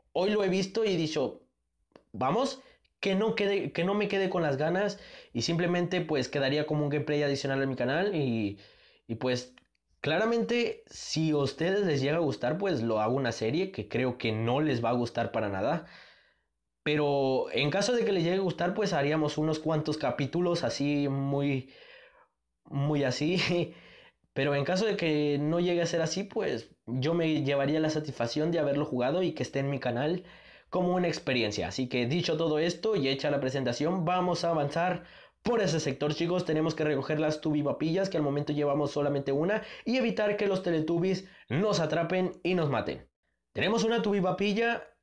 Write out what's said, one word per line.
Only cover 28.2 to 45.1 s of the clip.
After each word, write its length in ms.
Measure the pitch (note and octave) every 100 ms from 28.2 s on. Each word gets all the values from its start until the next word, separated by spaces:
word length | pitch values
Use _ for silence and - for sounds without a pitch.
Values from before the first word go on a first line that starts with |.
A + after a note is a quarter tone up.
| A#2 D3+ D#3+
de 80 | E3
haberlo 240 | C#3+ C#3 D3+
jugado 360 | B2 B2 E3+
y 80 | F3+
que 100 | -
esté 180 | D#3 C#3
en 100 | C#3
mi 100 | C#3
canal 440 | B2+ A#2 D3 F3+ - - - - -
como 240 | F#3 F3
una 120 | F3+ E3+
experiencia. 640 | - - B2 G#2+ G2+ E2+
Así 180 | A2 B2+
que 200 | B2+ A#2+
dicho 320 | E3+ F3 D#3
todo 200 | D#3 D3+
esto 380 | E3+ F3 A3 G3+
y 100 | C3+
hecha 220 | C3+ D3+
la 100 | C#3
presentación, 640 | C3 C3+ B2+ A#2+ D3+ F#3 E3
vamos 360 | F3+ F3+ E3+
a 80 | E3+
avanzar 540 | D#3+ C#3+ E3 F3+ F3 - - - _
por 180 | - A#3
ese 200 | F#3 D#3
sector, 340 | C#3+ B2+ D3+
chicos. 320 | D3+ E3+ F3+ F3+
Tenemos 280 | D#3 D#3+
que 80 | D#3+
recoger 380 | D3+ C#3 D3 D3+
las 220 | D#3 D3+
tubipapillas, 640 | D#3+ D3 C#3+ - D#3+ F3+ F#3+
que 80 | E3
al 60 |
momento 320 | C#3+ C#3+ D3
llevamos 360 | D3 C#3+ C#3+ C#3+
solamente 420 | D3+ C#3+ C#3+ C3+
una, 300 | C#3 E3+ G#3+ - -
y 140 | - C4
evitar 400 | A#3 G3+ G#3 G#3
que 80 | G3+
los 160 | F#3+
teletubbies 640 | F#3 E3 D#3 E3+ F#3 F#3+ - - -
nos 280 | C3 G#3+ F3+
atrapen 640 | D#3+ D#3+ D#3+ F#3 F#3 -
y 120 | E3+
nos 160 | F3+ D3+
maten. 360 | A#2+ F2+ C2 - _ _ _ _
Tenemos 320 | - E3 A3+
una 160 | A3 A#3
tubipapilla 880 | E3+ G3+ F3+ - G#3 G#3 A#3 A#3 - _ _